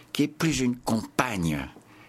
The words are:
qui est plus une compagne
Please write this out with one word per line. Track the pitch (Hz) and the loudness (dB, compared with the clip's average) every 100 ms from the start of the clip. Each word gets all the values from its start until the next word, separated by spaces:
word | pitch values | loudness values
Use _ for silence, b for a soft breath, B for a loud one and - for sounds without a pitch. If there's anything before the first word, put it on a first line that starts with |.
| B | B
qui | - | 0
est | 147 | 0
plus | - 160 135 | 2 0 2
une | 127 123 | 0 0
compagne | - 113 92 - 127 101 82 73 65 - - B | -2 -2 -2 -2 -2 0 0 0 -4 -14 -20 B